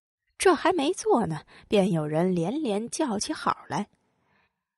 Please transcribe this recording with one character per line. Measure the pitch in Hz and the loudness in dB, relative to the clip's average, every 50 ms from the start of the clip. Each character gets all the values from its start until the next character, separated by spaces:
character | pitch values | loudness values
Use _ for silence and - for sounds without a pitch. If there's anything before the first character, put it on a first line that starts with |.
| _ _ _ _ _ _ _ - | _ _ _ _ _ _ _ 0
这 | - 381 330 | 2 4 4
还 | - - 320 381 | 4 2 2 0
没 | 339 269 311 381 | 2 0 -2 -2
做 | - - 440 392 240 196 | -2 0 2 2 2 2
呢， | 165 156 151 - - - - - - | 0 -4 -6 -10 -14 -20 -20 -6 0
便 | 220 202 185 214 170 | 2 2 4 4 2
有 | 160 151 | 0 0
人 | 151 156 160 180 185 185 | 0 0 0 2 2 2
连 | 170 160 180 254 320 302 | 0 -2 -2 -2 -2 -2
连 | 226 196 202 233 233 | -2 -2 -4 -4 -6
叫 | - - 311 254 202 214 | -4 -4 -2 -2 -2 -2
起 | - - | -4 -6
好 | 311 - - - - - - - | -6 -4 -4 -4 -4 -4 -6 -6
来。 | 131 165 208 - _ _ _ _ _ _ _ _ _ _ _ _ _ _ _ _ _ | -6 -6 -6 -6 _ _ _ _ _ _ _ _ _ _ _ _ _ _ _ _ _